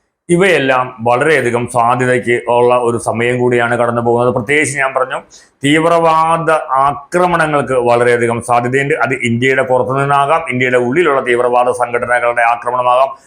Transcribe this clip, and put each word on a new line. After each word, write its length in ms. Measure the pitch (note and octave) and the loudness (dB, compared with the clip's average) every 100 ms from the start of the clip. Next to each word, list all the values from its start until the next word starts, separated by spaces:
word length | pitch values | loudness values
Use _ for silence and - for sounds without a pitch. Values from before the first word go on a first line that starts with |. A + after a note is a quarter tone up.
| _ _ - | _ _ -2
ഇവയെല്ലാം 680 | E3+ G3 D3+ C3+ B2+ B2+ A2+ | 2 2 2 2 0 -2 -4
വളരെയധികം 680 | A#2 B2 D3+ D3 A#2+ A#2 A#2+ | -2 0 2 0 0 -2 -2
സാധ്യതയ്ക്ക് 640 | B2 A#2 B2+ B2+ B2+ A#2 A#2+ - | 0 0 2 0 0 0 -2 0
ഉള്ള 260 | A#2+ A#2+ B2 | 2 4 2
ഒരു 200 | A#2 A#2 | 0 -2
സമയം 400 | A#2 A2 A#2+ B2+ | -4 -2 -2 0
കൂടിയാണ് 360 | B2 A#2+ A#2 A#2+ | 0 0 0 0
കടന്നു 260 | A#2 A#2 | 0 0
പോകുന്നത്. 320 | A#2 A#2 B2+ | 0 0 0
പ്രത്യേകിച്ച് 400 | B2+ A#2 D3 C3+ C#3 | -2 -2 -2 -2 -2
ഞാൻ 120 | C3+ | -4
പറഞ്ഞു, 240 | C3 B2+ D3+ - - _ - | -2 -4 -8 -12 -20 _ -6
തീവ്രവാദ 840 | C#3 D#3 E3 E3+ E3 D#3+ E3 E3 D#3 D#3 - C3 C#3 | 0 2 2 2 2 2 0 0 0 -2 0 0 0
ആക്രമണങ്ങൾക്ക് 840 | C#3+ - F3+ F3+ E3 D#3 C#3+ B2 | -2 -6 -2 0 0 0 0 0
വളരെയധികം 720 | B2+ A#2+ A#2+ A#2+ A#2+ A#2 A#2 | 0 2 2 2 2 0 -2
സാധ്യതയുണ്ട്. 520 | A#2+ A#2+ B2 C3+ C#3 | 0 0 0 -2 -2
അത് 200 | D3+ A#2+ | -2 -2
ഇന്ത്യയുടെ 480 | C3+ A#2+ A#2 C3 C3+ | -2 -2 0 0 0
പുറത്തു 320 | B2 B2+ B2 C3+ | 0 0 0 -2
നിന്നാകാം, 420 | C#3 C#3 C#3 D#3+ C3+ | 0 0 2 0 -2
ഇന്ത്യയുടെ 280 | B2 B2+ B2 | -2 0 0
ഉള്ളിലുള്ള 420 | A#2+ D3+ E3 C3+ A#2+ | 0 0 2 0 0
തീവ്രവാദ 440 | A#2+ B2 B2 B2 | 0 2 2 0
സംഘടനകളുടെ 720 | A2+ A#2+ A#2+ A#2+ B2 A#2+ A#2+ | 0 -2 -2 -2 0 0 0
ആക്രമണമാകാം. 640 | A#2 A#2+ A#2+ B2+ B2 B2+ C3+ - | 0 0 -4 -2 0 2 0 -4